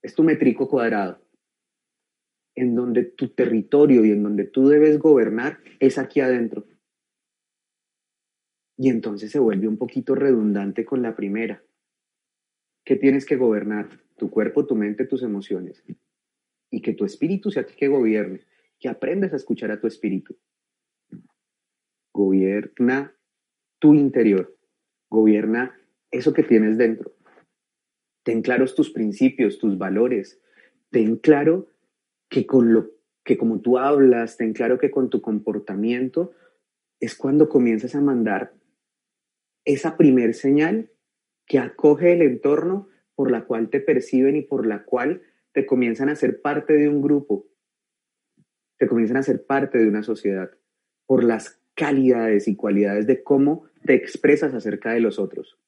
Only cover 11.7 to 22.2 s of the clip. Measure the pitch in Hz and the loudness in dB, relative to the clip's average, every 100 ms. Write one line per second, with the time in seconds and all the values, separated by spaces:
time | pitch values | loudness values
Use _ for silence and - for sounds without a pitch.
11.7 | _ _ _ _ _ _ _ _ _ _ | _ _ _ _ _ _ _ _ _ _
12.7 | _ - 117 135 135 - 135 123 104 101 | _ -4 0 2 0 -2 -2 0 0 -4
13.7 | 107 104 - _ _ 101 107 107 - 139 | -8 -10 -16 _ _ -6 -2 -2 -2 -2
14.7 | 110 104 104 127 131 123 101 98 95 90 | -2 -4 -6 -6 -6 -6 -8 -8 -10 -10
15.7 | - _ - _ _ _ _ _ _ _ | -18 _ -20 _ _ _ _ _ _ _
16.7 | - - 104 - - 165 196 208 143 117 | -8 -6 -6 -6 -4 -4 -4 -4 -6 -8
17.7 | _ 139 139 117 107 98 95 _ _ _ | _ -2 0 0 0 -4 -10 _ _ _
18.7 | _ 131 - 131 180 190 147 - - 107 | _ -12 -8 -6 -4 -4 -6 -8 -8 -6
19.7 | 104 113 - 104 95 - - _ _ _ | -6 -6 -6 -6 -6 -10 -20 _ _ _
20.7 | _ _ _ _ - _ _ _ _ _ | _ _ _ _ -20 _ _ _ _ _
21.7 | _ _ _ _ - | _ _ _ _ -2